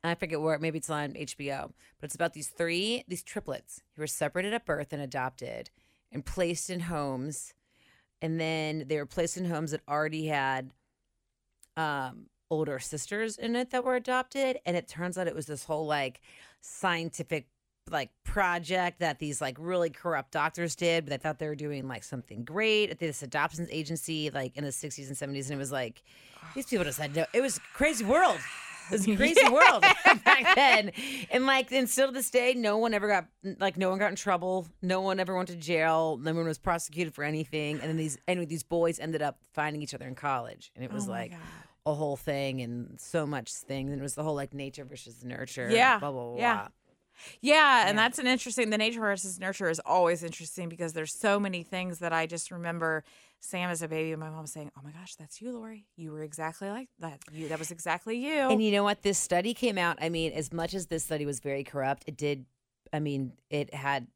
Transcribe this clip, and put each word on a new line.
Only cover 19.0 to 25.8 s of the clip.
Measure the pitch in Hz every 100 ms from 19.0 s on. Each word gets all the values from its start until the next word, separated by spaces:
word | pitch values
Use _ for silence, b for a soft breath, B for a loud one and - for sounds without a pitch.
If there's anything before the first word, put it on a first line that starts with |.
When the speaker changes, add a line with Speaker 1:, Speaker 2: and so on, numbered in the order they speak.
| 170 143
Speaker 1:
these, | 151 139
like, | 139 127
really | 165 180 170
corrupt | 131 175 151 131
doctors | 151 151 - 170 -
did, | 175 165 147
but |
they | 139
thought | 156 151
they | 151
were | 147
doing, | 151 143 135
like, | 123
something | - 131 - 107
great | 120 165 220 214 208
at | 156
this | 165 139
adoptions | 135 151 151 160 170
agency, | 156 151 160 - 160 151
like, | 139 131 143
in |
the | 147
sixties | 131 151 135 135
and | 139
seventies. | 139 139 135
And | 143
it |
was | 135
like, | 135